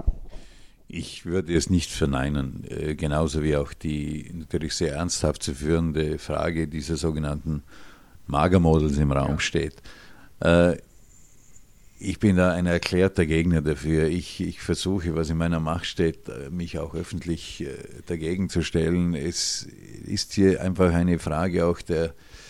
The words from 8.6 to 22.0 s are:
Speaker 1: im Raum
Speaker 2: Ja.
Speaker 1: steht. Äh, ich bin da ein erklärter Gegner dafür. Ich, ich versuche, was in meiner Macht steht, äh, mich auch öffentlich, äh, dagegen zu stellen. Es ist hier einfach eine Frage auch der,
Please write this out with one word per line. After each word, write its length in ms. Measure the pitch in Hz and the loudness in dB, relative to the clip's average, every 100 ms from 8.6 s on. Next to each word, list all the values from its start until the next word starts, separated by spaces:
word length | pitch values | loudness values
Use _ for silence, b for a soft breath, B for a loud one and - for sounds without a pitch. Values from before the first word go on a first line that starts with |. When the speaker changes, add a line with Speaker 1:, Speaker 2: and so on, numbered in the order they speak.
| 82 80 76 71 | 6 6 4 2
Speaker 1:
im 140 | 71 | 2
Raum 220 | 69 69 | 2 0
Speaker 2:
Ja. 60 | 78 | 0
Speaker 1:
steht. 420 | - 80 76 - B B B B B - | -2 -2 -4 -8 B B B B B -2
Äh, 360 | 82 87 87 78 - - - - - - - - - - - - | 4 6 6 4 -6 -20 -20 -20 -20 -20 -20 -20 -20 -20 -20 -10
ich 200 | - - | -6 2
bin 180 | 104 92 | 4 6
da 160 | 90 | 4
ein 140 | 87 87 | 4 2
erklärter 580 | 85 - 90 95 - | 2 2 2 2 4
Gegner 380 | 80 80 87 82 | 2 4 4 2
dafür. 460 | 76 71 76 80 78 | 2 -2 0 2 2
Ich, 320 | 87 - - | 0 -4 -6
ich 200 | 87 - | -6 -6
versuche, 540 | - 85 92 98 85 | -4 -2 0 -2 -2
was 160 | 80 78 | -2 0
in 80 | 80 | 0
meiner 220 | 82 82 | 0 0
Macht 260 | 80 82 - | 0 -4 -4
steht, 420 | - 82 - - | 0 0 0 -10
äh, 220 | 62 69 | -12 -8
mich 280 | 87 85 80 | -6 -6 -6
auch 160 | 78 | -6
öffentlich, 680 | 82 85 85 85 82 - - | -6 -6 -6 -4 -6 -6 -10
äh, 60 | 76 95 - - | -10 -10 -14 -14
dagegen 440 | - 85 80 92 92 | -8 -4 -2 -2 -2
zu 140 | 90 | -2
stellen. 520 | 78 85 80 90 87 | 0 0 2 2 0
Es 480 | 78 85 - - - - - 50 - | 0 -4 -4 -4 -4 -8 -16 -18 -14
ist 300 | - 101 - | -6 -4 -2
hier 260 | 101 95 90 | 4 4 4
einfach 320 | 95 87 90 | 0 2 4
eine 280 | 85 87 85 | 4 4 2
Frage 460 | 85 76 90 87 85 | 0 -2 0 2 2
auch 140 | 87 | 0
der, 340 | - 80 | -2 -2